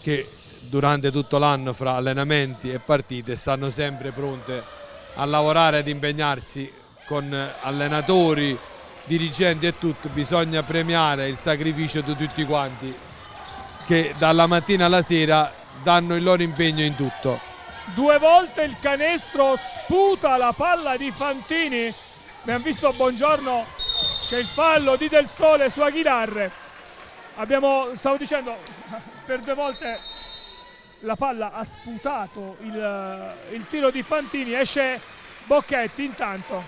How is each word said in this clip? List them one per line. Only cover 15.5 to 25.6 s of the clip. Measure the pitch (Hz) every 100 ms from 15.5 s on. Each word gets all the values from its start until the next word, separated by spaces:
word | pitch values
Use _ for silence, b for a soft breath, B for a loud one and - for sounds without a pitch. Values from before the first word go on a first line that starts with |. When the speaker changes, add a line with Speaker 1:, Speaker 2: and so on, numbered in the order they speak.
| - - 131
Speaker 1:
danno | 135 175 175 170
il |
loro | 175 180
impegno | 170 147 165 156
in | 151 143
tutto. | 135 - 135 120 - - - - -
Speaker 2:
Due | 185 285 294
volte | 311 349 359 -
il | 302 240
canestro, | 285 277 311 339 - 277 269 262
sputa | - - - 359 392 381 302 254
la | 240 -
palla | 320 339 294 254
di | 277
Fantini. | 190 285 269 208 320 311 247 233 - - - - -
Abbiamo | 240 240
visto | 269 - 285
Bongiorno, | 254 254 240 285 302 269 240 220 - - - - - -
c'è | 240
il | 240
fallo | - 320 311 277 262
di | 302
Del | 302 277
Sole | - 311 302